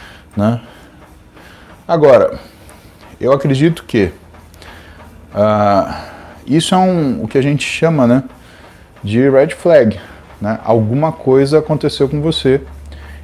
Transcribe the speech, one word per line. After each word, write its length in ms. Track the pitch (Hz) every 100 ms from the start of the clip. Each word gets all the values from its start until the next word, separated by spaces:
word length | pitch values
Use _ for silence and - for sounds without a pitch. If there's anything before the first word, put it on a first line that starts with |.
| - - - 104
né? 240 | 107 117 - - - - - - - - - - - - -
Agora, 520 | 117 147 117 87 - - - - - - - - -
eu 100 | 120
acredito 520 | 139 151 135 165 165
que, 280 | - 117 87 - - - - - - - - - - - -
ah, 720 | 104 107 107 104 95 82 - - - - - -
isso 280 | 156 - 185
é 20 |
um, 460 | 185 175 143 110
o 40 | 110
que 120 | 139
a 20 |
gente 260 | 139 147 -
chama, 380 | - 165 156 120
né, 180 | 127 - - - - - - - -
de 240 | 98 113 135
red 220 | 131 160
flag, 500 | - 175 156 127 98 - - - -
né? 200 | 104 110
Alguma 480 | - 117 107 131 156
coisa 460 | 156 131 131 139 156
aconteceu 500 | 151 151 147 - 135
com 140 | 147
você 400 | 160 - 135 131 - - - - - -